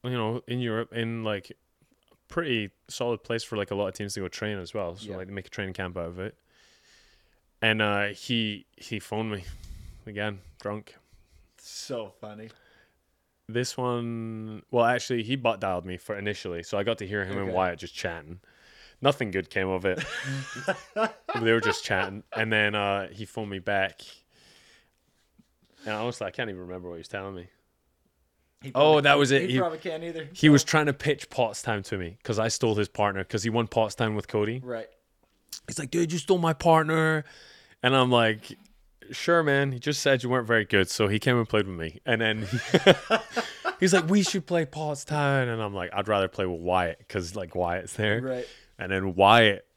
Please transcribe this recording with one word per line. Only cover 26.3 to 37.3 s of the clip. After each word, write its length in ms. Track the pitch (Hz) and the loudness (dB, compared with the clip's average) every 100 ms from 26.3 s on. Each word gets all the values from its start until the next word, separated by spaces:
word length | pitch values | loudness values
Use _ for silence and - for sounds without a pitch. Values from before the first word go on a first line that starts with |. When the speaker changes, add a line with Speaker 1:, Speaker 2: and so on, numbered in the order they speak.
Speaker 1:
can't 200 | - 117 | -6 -8
even 120 | 92 | -8
remember 260 | 90 90 87 | -10 -12 -10
what 80 | 85 | -14
he 20 | |
was 80 | 82 | -10
telling 260 | 101 98 | -10 -10
me. 120 | 95 90 _ _ _ _ _ _ _ _ _ _ _ | -12 -16 _ _ _ _ _ _ _ _ _ _ _
Speaker 2:
He 100 | 131 | -6
Speaker 1:
Oh, 20 | |
Speaker 2:
probably 300 | 131 151 151 | 4 8 8
Speaker 1:
that 60 | 143 | 8
Speaker 2:
can't, 80 | 143 | 6
Speaker 1:
was 100 | 139 | 6
it. 120 | 135 | 4
Speaker 2:
he 100 | 123 | 4
Speaker 1:
He, 60 | 131 | 0
Speaker 2:
probably 200 | 165 160 | 0 -4
can't 240 | 185 160 | -8 -8
either. 260 | 170 160 156 | -8 -10 -12
Speaker 1:
he 160 | - 151 | 4 8
was 160 | 143 | 8
trying 220 | - 156 147 | 6 2 2
to 60 | |
pitch 380 | 135 151 139 - | 0 -2 -2 -4
Pottstown 540 | - 117 104 - 107 95 | -2 -2 -2 -4 -4 -2
to 120 | 98 | -6
me 200 | 87 98 | -6 -10
'cause 140 | - 107 | -6 -2
I 80 | 113 | 0
stole 260 | - 117 | 0 2
his 140 | 104 101 | 2 0
partner 340 | - 101 95 | 0 0 0
'cause 220 | 92 107 | -4 -4
he 60 | 113 | 0
won 180 | 113 113 | 0 0
Pottstown 480 | - 107 - 113 107 | 0 0 0 -2 -2
with 100 | - | -2
Cody. 340 | 110 104 123 | -2 -2 -4
Speaker 2:
Right. 240 | 127 117 110 _ _ _ _ _ _ - - | -8 -8 -10 _ _ _ _ _ _ -18 -12
Speaker 1:
He's 100 | - | -10
like, 120 | 139 | -4
"Dude, 180 | 170 170 | -2 0
you 60 | 170 | -2
stole 200 | - 185 | 2 2
my 160 | 165 | 2
partner," 680 | 156 175 160 156 160 156 156 - | 2 6 6 6 2 2 0 -4